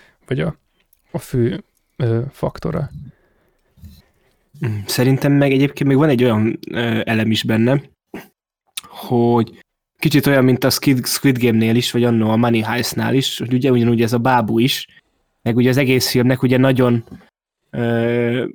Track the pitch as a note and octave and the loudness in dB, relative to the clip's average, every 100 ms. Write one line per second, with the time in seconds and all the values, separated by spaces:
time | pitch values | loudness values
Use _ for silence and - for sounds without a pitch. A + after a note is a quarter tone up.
0 | _ _ - C3+ D#3+ - _ _ _ _ | _ _ -8 -6 -4 -8 _ _ _ _
1 | _ D#3 - C3 A#2 G3 - _ _ - | _ -12 -4 -2 -2 -4 -12 _ _ -6
2 | A#2+ A2+ C3 - - - - D#3+ C#3+ - | -2 -2 -4 -8 -8 -6 -6 -6 -6 -10
3 | - - _ _ _ _ _ _ D#2 - | -20 -20 _ _ _ _ _ _ -20 -20
4 | _ _ _ _ _ D3 C3 G#2 G2 - | _ _ _ _ _ -10 -8 -6 -6 0
5 | C3 C3+ C#3+ C#3+ C#3 C3+ C#3 - C#3+ C3+ | 0 2 2 2 2 2 0 -2 0 2
6 | D#3 B2 B2 G#2+ A2+ - - F#2+ A#2 A2 | 2 2 2 2 0 -4 -8 -6 -4 -4
7 | - A2+ A2+ A2 A#2 A2 A#2 C#3 - _ | -2 -2 0 -2 0 0 2 0 -4 _
8 | _ - - _ _ _ _ - - - | _ -20 -20 _ _ _ _ -18 -18 -16
9 | - A#2+ A#2+ A#2+ A2 - _ _ _ _ | -2 0 2 2 0 -6 _ _ _ _
10 | D#3 D3 C#3+ C#3 B2+ B2+ C3+ - D3 B2+ | 0 2 2 4 4 2 0 0 2 0
11 | - - C#3 B2 A#2+ A2 A2 A#2 - A#2+ | -2 0 0 2 2 2 2 0 0 0
12 | A#2+ A2+ A2 A2 B2 A#2 A2 A#2+ B2 - | 2 2 2 2 2 0 -2 -4 -4 -4
13 | A2 C3 B2+ - A#2+ B2+ C3+ B2 A#2 A#2 | -2 -2 -2 -6 -4 -2 2 2 2 2
14 | A#2 A#2+ B2 B2 G#2+ A2+ B2+ - - _ | 0 0 2 2 0 0 0 -2 -10 _
15 | _ _ _ _ A#2 A#2+ B2 B2+ C3 C3 | _ _ _ _ -2 0 2 2 2 0
16 | - B2+ B2 B2+ B2+ B2+ C3+ B2+ B2 A#2+ | 0 0 0 0 2 2 2 2 2 0
17 | - - _ _ _ _ _ A#2+ A#2 A#2 | -4 -16 _ _ _ _ _ -6 -2 -2
18 | A#2 A#2+ A#2 A#2+ - | 0 -2 -2 -2 -6